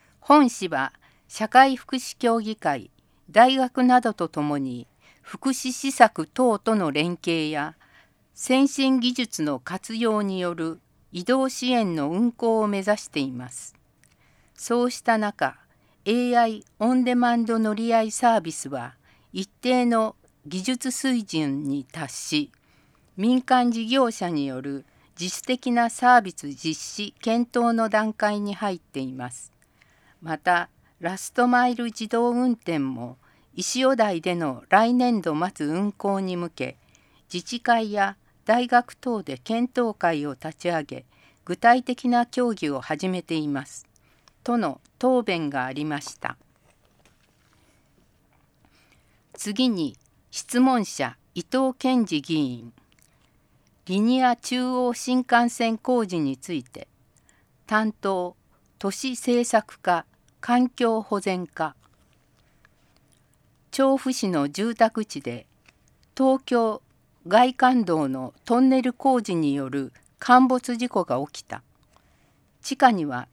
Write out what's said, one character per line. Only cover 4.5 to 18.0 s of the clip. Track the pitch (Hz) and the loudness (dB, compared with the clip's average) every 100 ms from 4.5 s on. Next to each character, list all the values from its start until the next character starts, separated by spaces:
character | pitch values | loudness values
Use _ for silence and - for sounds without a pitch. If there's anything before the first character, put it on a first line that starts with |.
| 143 | -2
に、 | 135 123 117 _ _ _ | -4 -8 -12 _ _ _
福 | - - 269 | -18 -6 -4
祉 | 254 254 | -4 -6
施 | 254 269 | -6 -4
策 | - 233 - 156 | 6 6 4 -6
等 | - 254 208 | 0 0 0
と | - 214 | 0 0
の | 170 | 0
連 | 143 165 175 | 0 -2 -2
携 | - 165 156 | -2 -2 -2
や、 | 151 151 - _ _ _ _ _ | -4 -8 -10 _ _ _ _ _
先 | - - 254 277 | -10 -2 2 2
進 | - 269 262 | 0 0 2
技 | 240 | 0
術 | 247 233 - | -2 -4 -4
の | 151 135 | -4 -4
活 | - 185 - 226 | -6 -12 -8 -4
用 | 233 214 | 0 0
に | 202 190 | -2 -2
よ | 180 170 | -4 -4
る | 165 165 _ _ _ | -6 -8 _ _ _
移 | 175 180 | -6 0
動 | 262 262 | 0 0
支 | - 247 | -2 0
援 | 247 208 165 | 0 0 -2
の | 143 | -2
運 | 175 240 | 0 0
行 | 233 233 226 | 0 0 2
を | 214 | 0
目 | 202 | 0
指 | 190 208 | 0 -2
し | - | -4
て | 156 | -4
い | 135 | -4
ま | 123 123 | -6 -12
す。 | - - - _ _ _ _ _ _ _ - | -14 -18 -20 _ _ _ _ _ _ _ -14
そ | - 240 247 | -2 0 0
う | |
し | - | 0
た | - 226 | 0 0
中、 | 208 - 135 - _ _ _ _ - | 0 -2 -4 -4 _ _ _ _ -2
エ | |
ー | 240 247 240 | 0 2 2
ア | 233 | 2
イ | 214 - - | 0 -12 -4
オ | 220 | 0
ン | 254 | 2
デ | 247 | 2
マ | 247 240 240 | 2 2 2
ン | 226 | 0
ド | 226 | 0
乗 | 220 214 | 0 -2
り | 226 | 0
合 | 226 | 0